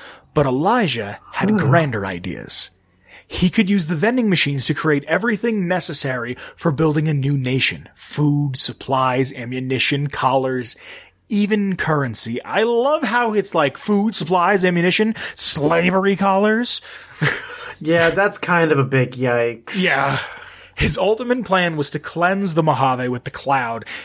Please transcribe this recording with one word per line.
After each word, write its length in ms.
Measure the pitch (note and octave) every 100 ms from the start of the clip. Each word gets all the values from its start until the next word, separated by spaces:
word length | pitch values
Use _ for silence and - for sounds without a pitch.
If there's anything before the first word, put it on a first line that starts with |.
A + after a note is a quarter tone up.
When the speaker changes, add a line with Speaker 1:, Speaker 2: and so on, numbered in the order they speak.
| - - _
Speaker 1:
But 100 | D#3
Elijah 720 | C#3 C3 F3+ B3 F3 A#2 G2+ G#2 -
had 160 | - F#3+
Speaker 2:
Hmm. 80 | G#3+
Speaker 1:
grander 480 | C#3+ E3+ D3 A2
ideas. 680 | F#2+ F2+ F2+ A1 - - - _ _ _ _ - -
He 200 | - F3+
could 180 | - F#3+
use 200 | G3+ D#3
the 60 |
vending 360 | D#3+ G#3 B3+ A3
machines 340 | F3 C#3+ C#3
to 100 | -
create 300 | D3 D#3 C#3+
everything 640 | D3 E3+ A#3 G#3 A#3 G#3+ F3
necessary 680 | F3+ - C3+ C#3 B2+ A#2 B2 - -
for 160 | E3+
building 360 | C3+ D#3+ D3+ D#3
a 40 |
new 240 | C#3+ C#3 C#3+
nation. 500 | B2+ B2+ - D2+ -
Food, 640 | - - - D3+ C#3+ C#3+ B2+
supplies, 800 | - - - C3+ C3 B2+ C3
ammunition, 720 | C3+ A#2+ B2+ C3 C3 - C#3+ C#3+
collars, 680 | - C3+ C3+ C3 B2+ A#2 - - - - _ -
even 480 | G3+ G3+ G#3+ G3 F3+
currency. 640 | D#3+ D3+ B2+ G#2+ A2+ A#2+
I 200 | - E3+
love 400 | A#3 A#3 C4 D#4+
how 320 | A3+ A#3+ A#3+
it's 200 | G#3+ -
like 220 | E3+ C#3+ -
food, 380 | - G3+ A3
supplies, 500 | - D#3 F3+ F3 G3+
ammunition, 500 | F3+ F3 F3+ - A3 - -
slavery 800 | - - - D3 E3+ F3+ F#3+ G3 F#3+
collars. 640 | G3 F#3+ G#3+ A3 A#3+ - - - - -
<laughs> 80 | D3+ - - - - -
Speaker 2:
Yeah, 300 | D#3 E3+ E3
that's 280 | F3 G3+ G3+
kind 340 | - F3 D#3+
of 60 | C#3+
a 40 |
big 280 | C3+ C3+ B2 B2+
yikes. 580 | B2 A#2+ A#2 A2+ - G3
Speaker 1:
Yeah. 380 | F3 C#3 C#3 C3 - - - - -
His 220 | - A3 -
ultimate 480 | F#3+ A3+ A#3+ B3
plan 320 | F#3+ F#3+ F3 D#3
was 140 | C#3
to 80 | D3+
cleanse 560 | - E3 F3 G3 G3
the 80 | D#3+
Mojave 460 | D#3+ C3 C3+ B2+ B2+
with 160 | B2
the 60 | -
cloud 540 | - C3+ C3+ A#2+ A2+ - -